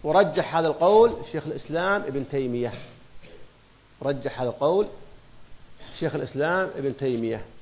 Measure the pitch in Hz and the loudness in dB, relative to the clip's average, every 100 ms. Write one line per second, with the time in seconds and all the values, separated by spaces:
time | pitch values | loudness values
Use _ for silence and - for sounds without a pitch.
0 | 151 170 185 175 151 160 165 143 175 214 | 6 6 6 2 0 2 2 4 6 8
1 | 233 - - 156 156 135 - 160 185 202 | 8 4 -6 -6 -6 -8 -4 -2 0 0
2 | 156 135 131 139 127 120 120 - - - | 0 -4 -2 -2 -2 -2 -2 -6 -14 -20
3 | - - - - - - - - - - | -18 -18 -16 -18 -18 -20 -20 -20 -20 -6
4 | 131 139 131 - 123 113 143 185 208 - | -4 -2 -4 -4 -4 0 2 2 0 -6
5 | - - - - - - - - - - | -18 -20 -20 -20 -18 -18 -18 -18 -16 -6
6 | 160 151 135 131 151 185 185 - 139 123 | -4 -4 -6 -2 0 0 -2 -2 -4 -2
7 | 135 117 113 110 - - | -2 0 -2 -4 -8 -16